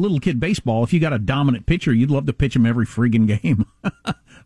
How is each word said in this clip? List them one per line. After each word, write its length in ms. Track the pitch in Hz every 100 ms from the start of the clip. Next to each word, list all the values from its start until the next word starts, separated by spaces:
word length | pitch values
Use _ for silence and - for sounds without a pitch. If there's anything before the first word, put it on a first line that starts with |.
little 180 | 202 160
kid 200 | 180 120
baseball, 440 | 160 214 - 113
if 100 | -
you 60 | 175
got 140 | 156
a 60 | 127
dominant 460 | 101 131 143 117 -
pitcher, 280 | 175 -
you'd 180 | 113 135
love 140 | 139 147
to 60 |
pitch 220 | 113 139 127
him 100 | 117
every 200 | 117 113
friggin' 420 | - 120 113 110 104
game. 240 | - 110 104 _
<laughs> 120 | - - - - _ -